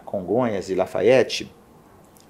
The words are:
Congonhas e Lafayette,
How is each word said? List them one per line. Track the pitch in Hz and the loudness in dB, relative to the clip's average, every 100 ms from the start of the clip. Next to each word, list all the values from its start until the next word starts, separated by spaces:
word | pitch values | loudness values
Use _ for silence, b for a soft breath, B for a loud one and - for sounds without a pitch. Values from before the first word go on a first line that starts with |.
| - | -8
Congonhas | 104 90 107 123 101 90 | -8 -2 0 0 -2 -4
e | 92 | -2
Lafayette, | 92 - 98 127 107 - 104 - - - _ - _ - | -2 0 4 4 4 -2 -10 -18 -20 -20 _ -20 _ -20